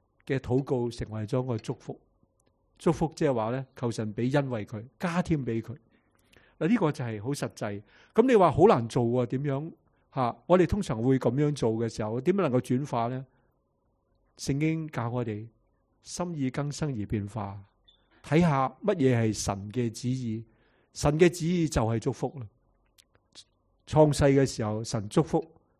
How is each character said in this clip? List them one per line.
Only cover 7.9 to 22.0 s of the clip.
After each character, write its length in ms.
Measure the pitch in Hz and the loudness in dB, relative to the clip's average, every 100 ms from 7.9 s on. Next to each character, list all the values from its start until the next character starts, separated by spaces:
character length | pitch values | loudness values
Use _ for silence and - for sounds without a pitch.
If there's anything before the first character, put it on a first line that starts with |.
| - _ | -20 _
咁 140 | - 262 | 2 6
你 80 | 220 | 6
話 140 | 170 | 6
好 140 | 113 | 8
難 220 | 208 151 117 | 6 6 2
做 160 | 135 | 0
喎， 220 | 117 123 120 | 2 0 0
點 160 | 131 | -2
樣？ 280 | 143 135 160 - _ _ _ | -2 -4 -6 -14 _ _ _
下， 220 | 139 120 - | -4 -4 -2
我 140 | - 180 | 4 4
哋 80 | 165 | 4
通 160 | 202 | 0
常 200 | - 110 | -4 0
會 160 | 123 131 | 2 2
咁 140 | 123 | 2
樣 200 | 131 147 | 2 0
做 160 | 143 120 | 2 0
嘅 160 | 113 113 | 0 -2
時 160 | - | -4
候， 160 | 107 120 | -4 -2
點 140 | 135 | 0
樣 80 | 202 | 0
能 100 | 156 | 2
夠 80 | 123 | 0
轉 240 | - 127 147 | 0 -2 -2
化 200 | 120 117 | -2 -2
呢？ 180 | 131 135 _ _ _ _ _ _ _ _ _ _ - | -6 -12 _ _ _ _ _ _ _ _ _ _ -10
聖 240 | - 139 | -4 -2
經 260 | 160 160 156 | 0 -2 -4
教 200 | - 117 | -6 -4
我 160 | 123 | -4
哋 220 | 113 104 113 _ _ _ _ _ | -4 -6 -10 _ _ _ _ _
心 320 | - - 180 | -12 -8 -6
意 160 | 156 131 | -4 -4
更 200 | 147 143 | -4 -6
新 180 | - 151 113 | -4 -4 -4
而 60 | 98 | -4
變 200 | 110 101 | -4 -4
化， 360 | 107 98 98 - _ _ _ _ _ | -6 -8 -10 -18 _ _ _ _ _
睇 180 | - 156 | 0 2
下 280 | 170 135 131 - | 4 4 0 -2
乜 100 | 214 185 | -2 2
嘢 200 | 131 117 | 4 4
係 160 | 110 | 2
神 380 | 101 - 98 104 | 0 -4 -4 -6
嘅 180 | 123 117 | -4 -4
旨 220 | 117 123 | -4 -4
意。 340 | 131 120 110 113 _ _ _ _ | -4 -4 -8 -10 _ _ _ _
神 260 | - 147 151 | -2 2 6
嘅 120 | 175 | 4
旨 160 | 175 160 | 4 0
意 200 | 180 160 | 0 0
就 140 | 147 113 | 0 0
係 120 | |
祝 140 | 113 | 0